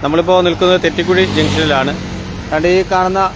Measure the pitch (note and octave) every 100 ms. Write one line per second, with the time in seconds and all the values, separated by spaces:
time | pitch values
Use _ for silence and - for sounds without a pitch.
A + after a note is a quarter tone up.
0 | C#3+ D#3+ E3+ F#3 F3+ E3 F3+ F3+ F3 E3
1 | F3 F3+ F#3 D3+ D3+ D3+ D#3+ C#3 C3+ D3
2 | - - - - - D#3 E3+ F3+ F#3 F#3
3 | F#3 F#3+ F#3+